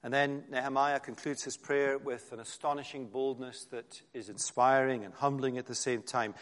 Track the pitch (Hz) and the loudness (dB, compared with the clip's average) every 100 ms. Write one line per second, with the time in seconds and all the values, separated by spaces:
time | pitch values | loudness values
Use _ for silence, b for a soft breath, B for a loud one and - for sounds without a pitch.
0 | 123 135 143 143 143 131 135 135 143 139 | 2 2 2 0 -4 -2 0 2 4 2
1 | - 113 156 139 139 - - 143 139 139 | -2 -8 -6 -4 -6 -10 0 2 4 2
2 | 135 123 - 117 113 - 151 143 131 143 | -2 -6 -8 -14 -12 -4 -2 -2 -4 -10
3 | 123 123 135 127 127 120 - 123 - - | -6 -2 -2 -2 -8 -10 -10 -10 -10 -20
4 | _ 127 104 98 - - 127 135 131 127 | _ -12 -10 -6 -4 4 8 8 6 2
5 | 101 90 143 139 131 127 123 120 - 120 | -4 0 0 2 0 0 -4 -4 0 -2
6 | - 127 110 98 | 0 0 0 -4